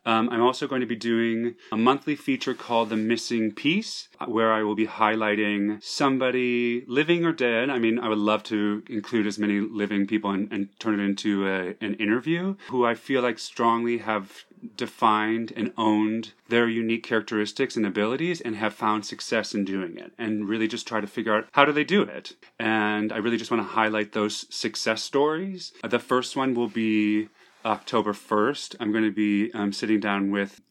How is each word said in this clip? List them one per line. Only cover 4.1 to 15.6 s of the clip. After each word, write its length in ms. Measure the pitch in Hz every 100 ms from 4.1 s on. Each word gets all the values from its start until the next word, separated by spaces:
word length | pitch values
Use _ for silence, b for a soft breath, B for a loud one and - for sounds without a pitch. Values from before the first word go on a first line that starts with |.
| - 127
where 260 | 110 113
I 120 | 110
will 120 | 107 107
be 120 | 107
highlighting 960 | - 107 110 107 104 104 101 104 104
somebody 1000 | - - 143 131 127 127 123 120 120 120 127
living 380 | 131 156 175 170
or 60 |
dead. 380 | 160 120 113 135
I 100 | 127
mean, 200 | 113 117
I 100 | 113
would 80 | 107
love 260 | 104 107
to 400 | - 107 104 104 -
include 380 | 110 - 117 104
as 120 | 101
many 200 | 104 101
living 480 | 101 107 101 101 101
people 240 | 107 104
and, 200 | 98 104
and 160 | 104 101 -
turn 200 | 113 104
it 40 |
into 440 | 101 98 110 98 98
a, 280 | 95 90 -
an 120 | 104 101
interview, 600 | 104 123 151 170 190 196 -
who 160 | 127 117
I 100 | 110
feel 260 | - 135
like 180 | 123 113
strongly 600 | - - 117 117 117 117
have 460 | 104 107 95 - - - 117 -
defined 760 | 120 - 113 107 107 113 113
and 160 | 110